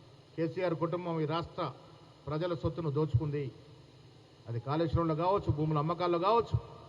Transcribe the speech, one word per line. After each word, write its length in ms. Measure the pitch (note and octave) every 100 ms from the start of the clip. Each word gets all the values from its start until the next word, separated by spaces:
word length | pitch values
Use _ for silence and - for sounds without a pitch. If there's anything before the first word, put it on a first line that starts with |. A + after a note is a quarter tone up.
| - - - -
కేసీఆర్ 360 | E3 F3 F3+
కుటుంబం 460 | E3 E3 F3 F3 E3
ఈ 60 | D3
రాష్ట్ర 460 | E3 - - D#3 - - - - - -
ప్రజల 260 | D3+ F3+
సొత్తును 360 | E3+ E3 D#3+ D#3+
దోచుకుంది. 640 | C#3 D3+ - D#3 C#3+ C3 - - - - - - - - - -
అది 120 | A#2
కాళేశ్వరంలో 560 | C3+ D#3 E3+ E3 E3 D#3
కావచ్చు, 360 | F3 G3+ F3+
భూముల 260 | D3 D#3 D3+
అమ్మకాల్లో 420 | D3+ E3+ F3 E3+
కావచ్చు, 400 | F#3+ A#3 G#3+ - - -